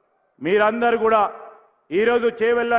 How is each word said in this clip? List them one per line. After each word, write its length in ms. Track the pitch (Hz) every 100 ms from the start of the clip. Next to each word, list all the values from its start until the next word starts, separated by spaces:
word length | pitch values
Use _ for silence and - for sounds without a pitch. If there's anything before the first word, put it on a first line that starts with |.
| _ _ _ _
మీరందరూ 560 | 151 208 214 233 240 226 220
కూడా 160 | 220 196 - - - _ _ _
ఈరోజు 380 | 170 233 240 233 226
చేవెళ్ళ 340 | 226 240 233